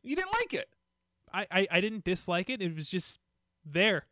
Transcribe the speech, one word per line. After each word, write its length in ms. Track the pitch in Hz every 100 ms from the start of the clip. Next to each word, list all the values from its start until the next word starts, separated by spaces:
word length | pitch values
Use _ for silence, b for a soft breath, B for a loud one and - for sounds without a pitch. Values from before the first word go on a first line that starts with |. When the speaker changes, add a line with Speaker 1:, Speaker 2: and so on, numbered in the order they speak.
Speaker 1:
You 120 | 240 320
didn't 180 | 381
like 200 | 453 480
it. 160 | 170 - _ _ _ _ _ _
Speaker 2:
I, 120 | 185 -
I, 160 | 185 196
I 100 | 175
didn't 220 | 208 220
dislike 460 | 175 180 - 175 185
it. 120 | 254
It 120 | 180 160
was 120 | 147
just 320 | 185 - - _ _ _ _ 151
there. 400 | 156 214 175 -